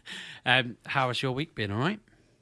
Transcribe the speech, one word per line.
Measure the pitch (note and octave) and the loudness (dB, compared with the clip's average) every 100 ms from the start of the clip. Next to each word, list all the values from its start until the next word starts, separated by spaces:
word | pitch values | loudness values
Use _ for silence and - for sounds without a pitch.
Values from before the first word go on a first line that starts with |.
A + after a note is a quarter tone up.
| - - - - B2+ | -14 -14 -14 -4 4
Um, | B2+ A#2+ - - | 4 4 -4 -4
how | C#3 B2+ | 0 0
has | A#2 | 0
your | C3+ | -2
week | B2+ E3 - | -2 -4 -4
been, | G2+ | -2
all | G#2 | 0
right? | E3 G#3+ - _ _ _ | 0 -2 -10 _ _ _